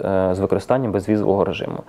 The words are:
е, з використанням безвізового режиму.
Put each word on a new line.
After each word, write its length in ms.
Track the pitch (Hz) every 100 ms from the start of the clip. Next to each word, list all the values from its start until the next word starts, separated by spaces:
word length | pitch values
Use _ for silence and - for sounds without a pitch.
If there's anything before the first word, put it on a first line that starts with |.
е, 280 | - 95 92 92
з 40 |
використанням 520 | 95 98 - 127 123
безвізового 540 | 98 92 107 - 98 95
режиму. 340 | - - -